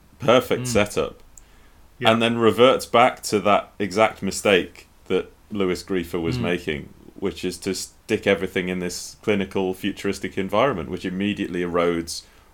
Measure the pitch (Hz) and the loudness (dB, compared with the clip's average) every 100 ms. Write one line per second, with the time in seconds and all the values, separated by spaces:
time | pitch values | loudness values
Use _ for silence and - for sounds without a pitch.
0 | _ - - 123 123 - 127 113 101 - | _ -4 4 4 4 -2 0 0 0 -2
1 | 76 - - - - - - _ - - | -4 -6 -20 -20 -20 -20 -20 _ -20 -4
2 | 117 113 117 117 113 101 127 107 - 117 | 2 2 2 2 4 6 6 6 2 4
3 | 123 - - 107 95 98 - - 104 92 | 4 2 -2 0 4 2 0 -6 -2 2
4 | 110 - 98 - 110 95 - - - _ | 2 0 -6 -2 0 0 0 -10 -20 _
5 | - 92 - - - 104 95 85 - 95 | -4 -4 -4 -12 -10 -4 -2 -2 -4 -4
6 | 82 90 82 82 87 87 - 73 - - | -4 -4 -4 -2 -2 -2 -4 -8 -8 -18
7 | - - 98 - - 87 - 95 - - | -20 -8 -8 -6 -6 -6 -6 -6 -8 -12
8 | - 107 104 98 92 98 90 92 90 - | -4 -2 2 2 0 -4 -2 -4 -6 -8
9 | - - - 104 95 101 92 92 104 - | -14 -8 -2 -2 -2 -2 -2 -2 -6 -4
10 | 98 98 92 - 95 104 135 107 73 87 | -4 -4 -6 -6 -2 2 2 0 -6 -8
11 | 92 90 101 95 98 87 87 85 85 85 | -6 -4 -2 -2 -4 -4 -2 0 0 0
12 | 82 - - _ _ | -4 -10 -14 _ _